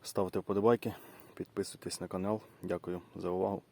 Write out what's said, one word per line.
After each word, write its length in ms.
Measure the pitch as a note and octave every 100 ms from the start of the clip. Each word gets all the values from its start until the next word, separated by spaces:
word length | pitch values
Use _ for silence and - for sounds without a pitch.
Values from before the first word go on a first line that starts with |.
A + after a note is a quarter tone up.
ставте 360 | - - F#2+ G2
вподобайки, 540 | - G2+ G#2+ A#2+ A2+ - - - -
підписуйтесь 680 | - F#2 - G2 - - -
на 60 | F2+
канал. 340 | F#2+ F#2+ G#2+ - -
Дякую 400 | F2+ F2+ - F2+ - -
за 140 | F2+
увагу. 320 | F2+ G2 G2+ -